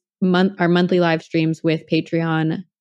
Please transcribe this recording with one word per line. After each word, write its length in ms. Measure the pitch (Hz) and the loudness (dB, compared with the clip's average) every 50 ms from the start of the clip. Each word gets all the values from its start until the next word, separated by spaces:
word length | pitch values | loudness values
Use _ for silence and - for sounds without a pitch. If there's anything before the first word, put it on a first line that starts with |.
| _ _ _ - | _ _ _ -4
mon-, 340 | 190 185 175 180 190 196 196 - | -2 0 2 2 2 0 0 0
our 80 | 175 | 0
monthly 320 | 170 175 175 180 175 190 180 | 2 2 2 2 2 2 2
live 240 | 175 165 160 160 - | 2 2 0 -2 -4
streams 400 | - - 165 160 160 160 - - | -4 -2 -2 0 -2 -2 -2 -2
with 240 | 165 160 160 - - | -2 -2 -2 -2 -2
Patreon, 760 | 165 160 165 - 175 165 165 165 160 160 156 156 - 196 - _ _ _ | -2 -2 -2 -2 -4 -2 -2 0 -2 -2 -2 -2 -4 -6 -10 _ _ _